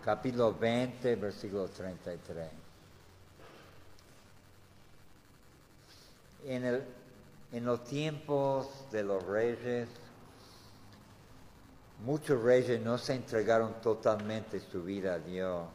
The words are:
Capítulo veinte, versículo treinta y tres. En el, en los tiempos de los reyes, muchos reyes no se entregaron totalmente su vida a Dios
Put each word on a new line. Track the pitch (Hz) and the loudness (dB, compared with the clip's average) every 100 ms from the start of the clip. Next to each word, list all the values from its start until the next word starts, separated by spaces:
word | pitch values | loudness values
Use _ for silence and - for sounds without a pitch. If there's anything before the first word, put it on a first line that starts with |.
Capítulo | - 107 131 120 117 | 0 0 0 4 4
veinte, | 98 113 117 127 120 127 117 | 4 2 2 0 -2 0 0
versículo | 101 92 104 98 92 | -2 -6 -6 -4 -4
treinta | - 95 87 - | -6 -10 -8 -8
y | 87 | -10
tres. | - 82 80 80 - - - - - - - - - - - - - - - - - - - - - - - - - - - - - - - - - - - - - - 143 | -10 -10 -10 -12 -18 -20 -20 -20 -20 -20 -20 -20 -20 -20 -20 -20 -20 -20 -20 -20 -20 -20 -20 -20 -20 -20 -20 -20 -20 -20 -20 -20 -20 -20 -20 -20 -20 -20 -20 -20 -20 -16 -6
En | 127 | -2
el, | 127 123 - - - - - - - | 0 0 -2 -14 -20 -20 -20 -20 -10
en | 120 120 | -6 0
los | 120 | -2
tiempos | - 139 156 147 135 143 139 135 131 - - | -2 -4 -2 -4 -2 2 2 2 -2 -10 -6
de | 107 | -2
los | 101 95 | 0 0
reyes, | 90 101 117 117 123 120 117 - - - - - - - - - - - - - - - - - - - - - 107 | 0 2 2 0 -2 -2 -4 -10 -18 -20 -20 -20 -20 -20 -20 -20 -20 -20 -20 -20 -20 -20 -20 -20 -20 -20 -20 -12 -2
muchos | 151 151 135 | -2 2 4
reyes | 117 127 123 117 | 8 8 8 2
no | 110 120 | 2 0
se | - 131 | 0 -4
entregaron | 117 113 104 113 113 104 | 0 0 6 6 4 0
totalmente | - 107 120 107 104 110 104 98 | 2 4 4 2 0 -4 -4 -8
su | - 95 | -6 -8
vida | 87 98 95 87 | -4 -2 -2 -2
a | |
Dios | 80 92 92 87 85 | -4 -4 -2 -2 -6